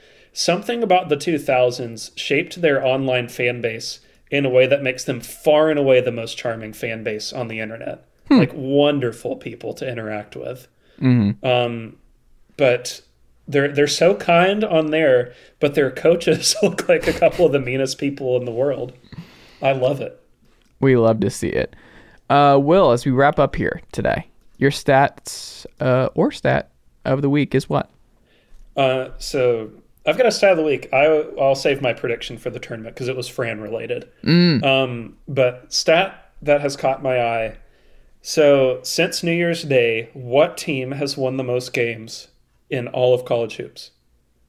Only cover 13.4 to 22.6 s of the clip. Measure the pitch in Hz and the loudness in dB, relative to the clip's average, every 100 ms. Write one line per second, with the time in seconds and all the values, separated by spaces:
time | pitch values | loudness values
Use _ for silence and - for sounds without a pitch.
13.4 | - 143 143 143 147 - 170 202 - 170 | -4 0 0 2 0 4 2 2 2 4
14.4 | 185 208 214 165 156 156 156 123 123 - | 4 2 0 0 2 2 4 4 2 -8
15.4 | - - 147 143 135 131 156 175 - 143 | -18 -4 -2 2 0 2 2 2 2 0
16.4 | - - 190 175 - 165 - - 170 - | 0 0 0 0 0 2 2 2 2 4
17.4 | 165 139 123 131 131 - 143 139 131 123 | 2 2 -2 -2 -4 -4 -6 -4 -2 -2
18.4 | 120 113 139 127 127 - - - - - | -2 -2 -2 -2 -8 -14 -20 -20 -20 -20
19.4 | - - 135 135 127 147 - - _ _ | -20 -4 -2 2 0 -2 -8 -14 _ _
20.4 | _ _ _ - 135 127 113 110 101 - | _ _ _ 0 4 6 4 4 0 -2
21.4 | - - - - - - - _ - 139 | -4 -2 -4 -8 -20 -20 -20 _ 0 4
22.4 | 143 139 | 6 4